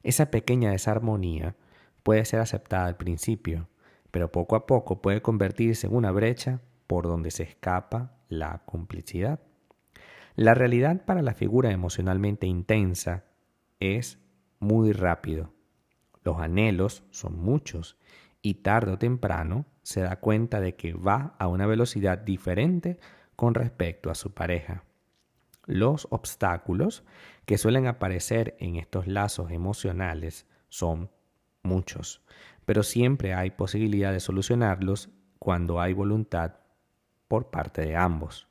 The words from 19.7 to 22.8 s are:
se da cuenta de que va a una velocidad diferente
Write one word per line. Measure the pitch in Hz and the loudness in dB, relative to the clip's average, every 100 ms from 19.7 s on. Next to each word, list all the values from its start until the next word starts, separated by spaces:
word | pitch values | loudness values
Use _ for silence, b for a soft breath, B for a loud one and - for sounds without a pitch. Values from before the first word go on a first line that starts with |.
| _ | _
se | - - | -6 -2
da | 90 92 | -2 -2
cuenta | 107 107 117 107 | 2 2 2 0
de | 92 - | -2 -4
que | 82 | -8
va | 85 95 110 143 - | -2 2 2 0 -2
a | 92 | 0
una | 90 101 | 2 2
velocidad | 113 120 107 98 92 | 2 2 2 0 0
diferente | 107 92 - 90 151 175 | -2 -4 -2 0 2 2